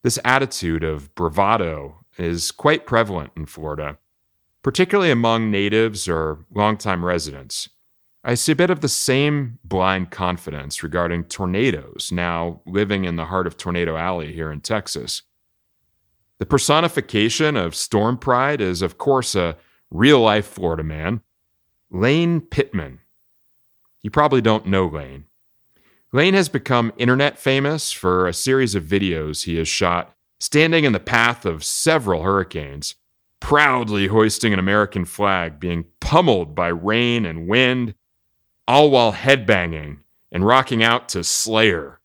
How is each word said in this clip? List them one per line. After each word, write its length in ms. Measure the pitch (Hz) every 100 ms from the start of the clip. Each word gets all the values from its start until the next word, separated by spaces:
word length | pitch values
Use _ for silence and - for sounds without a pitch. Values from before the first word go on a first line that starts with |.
This 180 | 127 117
attitude 580 | 120 131 135 - 87 80
of 320 | 80 78 71
bravado 920 | - 85 78 98 113 87 76 69 78 _ -
is 360 | 87 85 -
quite 340 | - 147 156 -
prevalent 460 | 113 110 92 71 -
in 80 |
Florida, 540 | 76 - 78 76 76 73 _ _ _ _ _ _
particularly 480 | - 131 180 202 180
among 400 | 123 117 113 110
natives 580 | 101 101 107 113 101 -
or 380 | 82 80 78 -
longtime 540 | 101 104 107 110 90
residents. 640 | 87 87 76 69 65 - - _ _ _ _ _ 127
I 100 | 120
see 160 | -
a 40 | 147
bit 140 | 175
of 100 | 170
the 80 | 143
same 720 | - - 131 147 147 135 117
blind 460 | - 95 92 95 90
confidence 720 | - 92 87 - 73 69 -
regarding 420 | 80 85 87 85
tornadoes 840 | 82 - 95 92 131 87 65 - -
now 520 | 87 87 85 85 82
living 400 | - 92 104 101
in 120 | 92 85
the 100 | 80
heart 200 | 92 87
of 120 | -
Tornado 400 | 90 87 85 80
Alley 340 | 85 90 76
here 180 | 78 78
in 120 | 73
Texas. 580 | - 110 - - 60 - _ _ _ _ _ _ _ _ _ _ _ _
The 80 | 101
personification 1080 | 143 - 147 165 - - 107 110 - 151
of 200 | 143 87
storm 420 | - - 110 107 123
pride 460 | - 123 135 147
is, 180 | 98 90
of 160 | 92 -
course, 380 | - 135 120
a 240 | 101 87 78 _ _ _
real-life 560 | 78 123 143 113 107 101
Florida 360 | - 90 80
man, 380 | 78 78 80 113 _ _ _ _ _ _ _
Lane 500 | 90 110 151 170 170
Pittman. 600 | 160 - 135 98 78 65 _ _ _ _ _ _ _ _ _ _
You 100 | 107
probably 300 | 151 147 135
don't 240 | 110 110
know 220 | 92 95 92
Lane. 400 | 76 67 69 73 _ _ _ _ _ _ _ _
Lane 220 | 123 170
has 160 | 190 165
become 460 | 131 - 123 117 -
internet 420 | 120 127 143 -
famous 540 | - 135 139 156 -
for 340 | - 92 90 90
a 60 |
series 420 | 87 - 131 123
of 100 | 98
videos 600 | 78 98 95 82 78 73
he 120 | - 82
has 120 | 80
shot 480 | - 92 87 - _ _ _
standing 440 | - 147 160 165
in 100 | 147
the 40 | 98
path 460 | - 117 117 117
of 180 | 98 82
several 600 | - - - 160 113 87
hurricanes, 720 | 87 98 92 85 71 71 76 - _ _ _ _
proudly 680 | - 147 147 127 113 104 98
hoisting 480 | 110 110 - 117
an 40 | 98
American 460 | 92 101 101 -
flag, 560 | 85 - 101 95 85 73
being 240 | 90 85 85 _
pummeled 540 | - 160 175 104 80
by 140 | 76 87
rain 580 | 85 92 110 120 120 101
and 200 | 80 82
wind, 480 | 113 127 127 120 101 _ _ _ _ _ _ -
all 240 | 131 151
while 220 | 135 117
headbanging 840 | 98 131 135 104 104 85 80 76 71 _ _ _
and 140 | 85 98
rocking 360 | 127 127 120
out 240 | 113 120 -
to 160 | 95
Slayer. 800 | 85 - 110 110 110 87 71 -